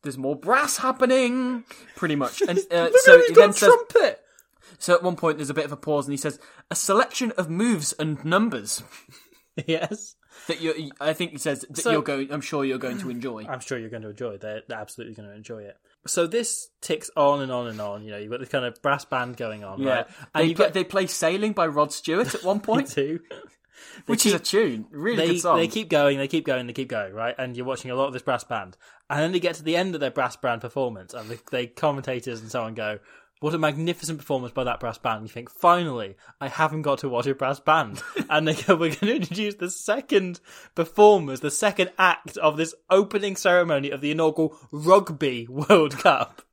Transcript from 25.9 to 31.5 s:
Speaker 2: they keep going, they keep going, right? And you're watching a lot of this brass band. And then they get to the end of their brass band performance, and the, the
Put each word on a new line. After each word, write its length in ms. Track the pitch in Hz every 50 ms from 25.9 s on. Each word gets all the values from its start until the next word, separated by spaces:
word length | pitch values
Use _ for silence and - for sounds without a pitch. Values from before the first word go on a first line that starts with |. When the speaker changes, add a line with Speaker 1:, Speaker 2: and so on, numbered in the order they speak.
| 165 147 143 143 139 139
Speaker 2:
they 100 | 139 135
keep 180 | - 160 -
going, 220 | 151 131 127 123 120
they 60 | 117
keep 160 | - 131 127
going, 240 | 123 110 101 95 98
right? 220 | 110 113 120 127 -
And 180 | 127 127 123
you're 100 | 120 123
watching 260 | 127 131 120 - 127
a 40 | 123
lot 120 | 131 135 143
of 60 | 127
this 80 | 127 -
brass 200 | - 127 117 -
band. 320 | _ 120 110 98 92 92 _ _ - - _ _ _
And 120 | 139 143
then 100 | 156 170
they 80 | 185 180
get 160 | 170 175 165
to 80 | 160 151
the 140 | 160 165 170
end 180 | 185 190 175
of 60 | 151
their 100 | 147 131
brass 240 | 127 147 127 123 -
band 240 | - - 127 117 117
performance, 540 | 110 120 - - 131 123 113 98 95 87 -
and 160 | 120 110 107
the, 100 | 117 113 _
the 180 | -